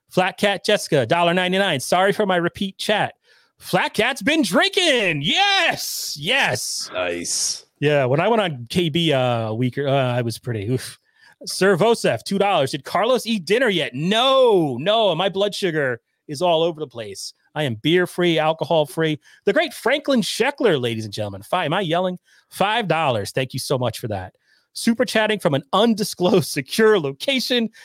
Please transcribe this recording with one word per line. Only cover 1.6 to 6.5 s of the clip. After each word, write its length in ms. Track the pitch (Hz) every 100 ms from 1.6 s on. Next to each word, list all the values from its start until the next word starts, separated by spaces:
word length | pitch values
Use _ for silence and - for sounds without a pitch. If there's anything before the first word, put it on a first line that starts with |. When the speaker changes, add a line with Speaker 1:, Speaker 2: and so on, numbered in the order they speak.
| 196 143
Speaker 1:
Sorry 320 | - 240 277
for 120 | -
my 120 | 208 180
repeat 420 | 170 - 196 -
chat. 360 | - 208 131 - _ _ _ _
Flat 360 | - 185 277
Cat's 280 | - 226 262
been 200 | 190 320
drinking. 800 | 220 202 381 381 349 254 196 151
Yes, 920 | 147 330 403 392 330 - - - - 147
yes. 720 | 151 262 208